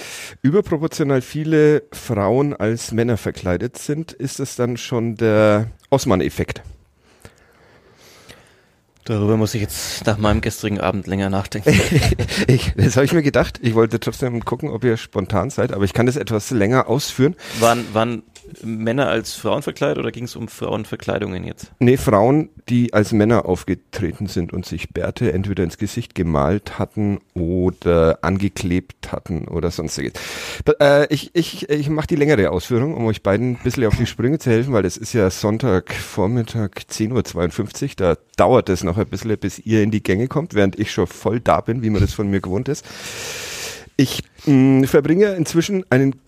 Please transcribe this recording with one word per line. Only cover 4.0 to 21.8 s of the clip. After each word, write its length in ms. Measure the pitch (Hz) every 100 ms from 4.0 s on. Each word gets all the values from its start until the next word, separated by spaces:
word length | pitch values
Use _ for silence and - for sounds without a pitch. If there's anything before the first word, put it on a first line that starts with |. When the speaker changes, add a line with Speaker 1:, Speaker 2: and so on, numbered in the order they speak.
| 160
Speaker 1:
ist 260 | - 131 -
das 160 | 139
dann 220 | - 123 120
schon 400 | - 120 117 107
der 540 | 113 107 107 104 113 - -
Osman-Effekt? 720 | 135 123 92 67 - - - - - _ _ _ _ - _ _ _ _ _ _ _ - - - - _ _ _ _ _ _
Speaker 2:
Darüber 320 | - 107 104 110
muss 160 | 107
ich 60 | 113
jetzt 460 | 101 - - - -
nach 100 | 104
meinem 220 | 107 107
gestrigen 380 | 110 - 107 101
Abend 280 | 90 98 87
länger 200 | 98 98
nachdenken. 420 | 98 - 104 151
Speaker 1:
<laughs> 60 | 190 - 156 - - 107 - -
Ich, 260 | 123 - -
das 200 | 127 131
habe 80 |
ich 80 | 139
mir 100 | 165
gedacht. 360 | 143 120 160 -
Ich 120 | 120
wollte 240 | 113 113 117
trotzdem 440 | - - 127 117
gucken, 260 | 107 120 151
ob 140 | 113
ihr 120 | 123 113
spontan 540 | - 104 92 101 120
seid, 220 | - 120
aber 120 | 98
ich 80 | 98
kann 140 | 123 123
das 100 | 135
etwas 340 | 101 107 -
länger 380 | 120 101 131 -
ausführen. 460 | 127 - - 139 180 - 113
Speaker 2:
Waren, 240 | 117 120 110
waren 300 | 107 117 117 - - - -
Männer 460 | 110 110 113 131 120
als 260 | 107 -
Frauen 280 | - 110 120
verkleidet 360 | - - 143 143
oder 120 | 113
ging's 220 | 117 120 -
um 120 | 113
Frauenverkleidungen 960 | - 98 104 107 - - 98 101 92
jetzt? 260 | 85 - -
Speaker 1:
Nee, 180 | -